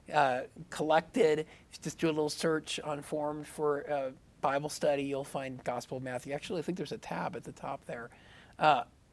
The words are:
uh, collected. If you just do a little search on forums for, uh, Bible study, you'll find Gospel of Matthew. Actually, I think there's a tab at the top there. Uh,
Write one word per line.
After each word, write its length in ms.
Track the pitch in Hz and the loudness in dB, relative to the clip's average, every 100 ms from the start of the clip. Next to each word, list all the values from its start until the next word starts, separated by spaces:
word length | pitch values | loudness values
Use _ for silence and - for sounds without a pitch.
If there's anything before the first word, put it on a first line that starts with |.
| - | 0
uh, 280 | 151 139 127 - - 165 | 4 4 2 -4 -12 -10
collected. 680 | - 156 156 165 - 165 151 | -4 4 4 4 4 6 4
If 60 | 156 - - | 0 -10 -20
you 60 | - | -10
just 140 | 160 - | -10 0
do 100 | 165 | 2
a 80 | 156 | 2
little 140 | 151 | 0
search 500 | - 165 156 156 - | 0 0 0 -2 -6
on 220 | 151 147 | -4 -6
forums 460 | 147 156 147 151 147 | -4 -4 -2 -4 -8
for, 400 | - 151 143 147 | -2 2 2 0
uh, 200 | 143 135 135 - - | -2 -2 -8 -18 -2
Bible 300 | 143 139 147 | 0 2 -2
study, 340 | - 156 143 | 0 2 2
you'll 220 | 139 139 139 | 0 -2 -4
find 360 | 143 135 127 - | -6 -6 -6 -4
Gospel 320 | 123 - 131 | -4 -6 -8
of 60 | |
Matthew. 280 | 131 123 135 | -6 -6 -6
Actually, 260 | 139 - 185 | -6 -4 -4
I 20 | |
think 160 | 151 185 | -2 -4
there's 160 | 151 | -6
a 40 | 110 | -8
tab 380 | - 175 170 - | -6 -6 -4 -6
at 80 | |
the 80 | - | -10
top 320 | - 135 139 - | -10 -8 -8 -8
there. 240 | 127 117 - - - - - | -12 -12 -18 -20 -20 -20 2
Uh, 240 | 156 131 - - _ | 6 6 2 -12 _